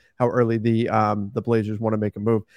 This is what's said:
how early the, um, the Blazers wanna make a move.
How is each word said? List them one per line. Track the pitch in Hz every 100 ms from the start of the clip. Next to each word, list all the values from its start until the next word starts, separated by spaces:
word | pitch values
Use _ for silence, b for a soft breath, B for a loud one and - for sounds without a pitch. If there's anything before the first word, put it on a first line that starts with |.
| _ _
how | 120
early | 123 117 113
the, | 113 113 117
um, | 110 107 104 101
the | 117
Blazers | 110 113 104 107
wanna | 110 110
make | 107 101
a |
move. | 107 113 -